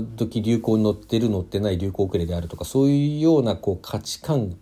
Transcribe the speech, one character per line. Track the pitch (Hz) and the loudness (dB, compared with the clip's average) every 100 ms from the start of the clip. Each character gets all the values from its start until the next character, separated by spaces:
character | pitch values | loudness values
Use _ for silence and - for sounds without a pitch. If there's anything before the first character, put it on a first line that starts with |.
| 110 113 | 0 -4
時 | 110 113 | -4 -2
流 | 107 113 | 0 0
行 | 113 110 | 2 2
に | |
乗 | 107 | 2
っ | 101 | 0
て | - 113 | -2 0
る | 110 | 2
乗 | 98 | 0
っ | 90 | -2
て | 98 | -2
な | 104 | 0
い | 90 | 0
流 | 95 | -2
行 | 95 | -2
遅 | 98 92 | 0 0
れ | 85 | -2
で | 87 | -4
あ | |
る | 85 | -6
と | - | -8
か、 | - | -2
そ | 135 139 | 2 4
う | |
い | 143 147 151 | 4 2 2
う | |
よ | 160 156 | 4 4
う | |
な | 117 101 | 2 0
こ | - | -2
う | 90 | -4
価 | - 104 | -4 -8
値 | - - | -8 -8
観 | - 147 98 87 | -2 -2 -2 -6